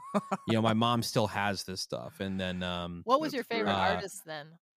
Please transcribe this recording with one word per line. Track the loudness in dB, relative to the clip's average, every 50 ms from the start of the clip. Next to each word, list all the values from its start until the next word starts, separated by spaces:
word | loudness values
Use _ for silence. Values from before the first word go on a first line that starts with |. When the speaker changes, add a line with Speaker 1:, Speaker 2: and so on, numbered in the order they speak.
| -6 -4 -2 -2 -2 -2 -4 -2 0
Speaker 1:
you | 2 4
know, | 6
my | 6 6 6
Speaker 2:
<laughs> |
Speaker 1:
mom | 4 4 4 4 2 0
still | 2 2 2 2
has | 2 2 0 0 0 0 -2 -4
this | -6 -6 -6
stuff. | -6 -6 -6 -6 -6 -8 -8 -6
And | -4 -2 -2 -2
then, | -2 -2 -2 -2 -2
um, | -2 -2 -4 -4 -6 -8 -6 0
Speaker 3:
What | 2 2 2
was | 2 0 -4
Speaker 2:
That's |
Speaker 3:
your | -4 -4
favorite | -2 -2 0 0 2 2
Speaker 1:
uh, | 2 4
Speaker 2:
great. | 2 2 0 -2
Speaker 3:
artist | -6 -10 -12 -12
then? | -10 -10 -10 -10 -14 -18 -20 _ _ _